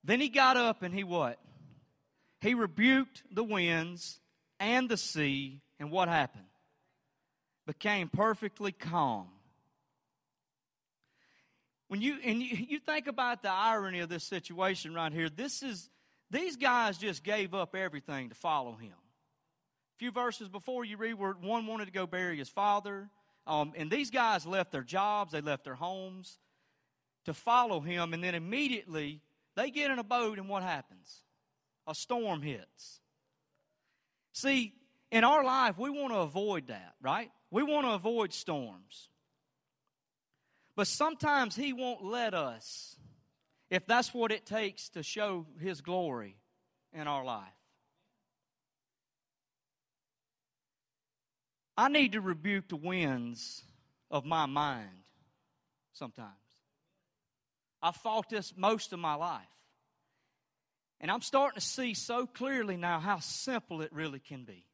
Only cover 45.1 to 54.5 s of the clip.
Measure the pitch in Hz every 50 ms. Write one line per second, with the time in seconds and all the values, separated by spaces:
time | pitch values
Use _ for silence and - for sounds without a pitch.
45.1 | - 214 208 208 190 175 160 156 - - 160 190 180 147 139 170 180 185 175 156
46.1 | 127 117 107 98 95 _ _ _ _ _ _ _ _ _ _ _ - 160 151 147
47.1 | 147 139 131 127 117 104 98 92 95 _ _ _ _ _ _ _ _ _ _ _
48.1 | _ _ _ _ _ _ _ _ _ _ _ _ _ _ _ _ _ _ _ _
49.1 | _ _ _ _ _ _ _ _ _ _ _ _ _ _ _ _ _ _ _ _
50.1 | _ _ _ _ _ _ _ _ _ _ _ _ _ _ _ _ _ _ _ _
51.1 | _ _ _ _ _ _ _ _ _ _ _ _ _ - 233 269 285 302 277 233
52.1 | 196 220 190 185 175 156 151 202 202 196 196 - 175 147 156 180 185 180 170 143
53.1 | 131 123 120 120 120 113 - - - - - - - _ _ _ _ _ _ _
54.1 | - 143 127 151 165 160 151 135